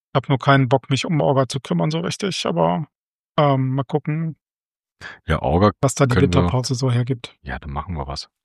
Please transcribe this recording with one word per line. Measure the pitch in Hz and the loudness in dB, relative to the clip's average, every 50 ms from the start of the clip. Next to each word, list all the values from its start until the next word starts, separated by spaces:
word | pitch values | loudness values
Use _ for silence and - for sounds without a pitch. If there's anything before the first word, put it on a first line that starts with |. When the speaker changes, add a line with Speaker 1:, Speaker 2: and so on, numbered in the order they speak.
| _ _ - | _ _ -4
Speaker 1:
Hab | 139 - - | -4 0 0
nur | 139 | -2
keinen | 120 - 143 139 135 135 117 | 2 4 4 4 6 6 4
Bock, | 135 131 - - | 2 0 0 -2
mich | 135 - - | -4 -2 -2
um | - 165 143 | -2 0 2
Orga | 156 160 131 135 131 - | 2 2 2 2 0 0
zu | - 131 | -4 -8
kümmern | - - 180 170 170 156 | -6 -4 -2 -2 0 -2
so | 156 165 | -2 -4
richtig, | 170 - - - - 185 - - - | -4 -6 -4 -4 -4 -4 -4 -4 -4
aber, | - 165 120 82 85 90 165 151 - _ _ _ _ _ _ _ _ _ | -2 0 2 2 2 0 -2 -6 -8 _ _ _ _ _ _ _ _ _
ähm, | 160 147 143 139 135 131 127 131 | 2 2 4 2 2 0 0 -2
mal | 139 131 | -4 -2
gucken, | - - 147 - 156 151 160 165 160 147 - _ _ _ _ _ _ _ _ _ _ _ _ - - - - _ | -2 -4 -4 -4 -4 -4 -4 -4 -6 -8 -12 _ _ _ _ _ _ _ _ _ _ _ _ -20 -18 -18 -12 _
Speaker 2:
Ja, | - 78 - | -4 -2 -2
Orga | - - 76 90 101 104 - - | 0 0 2 4 4 2 2 2
Speaker 1:
was | - 127 - | -2 -2 2
da | - 143 | 2 0
die | 120 123 | 2 4
Speaker 2:
können | 90 104 90 87 | 4 4 4 4
wir | 87 87 | 4 4
Speaker 1:
Winterpause | 87 - 127 123 - 131 | 2 0 -2 -2 -2 -4
so | 117 135 127 | -2 0 0
hergibt. | 120 123 123 123 120 117 - - - _ | 0 0 0 -2 -4 -6 -8 -14 -20 _
Speaker 2:
Ja, | - 69 - - | -12 -12 -12 -10
dann | - 71 | -10 -8
machen | 69 71 - 95 85 | -10 -8 -8 -6 -8
wir | 73 69 | -6 -6
was. | 67 69 - - - _ _ | -8 -10 -10 -12 -16 _ _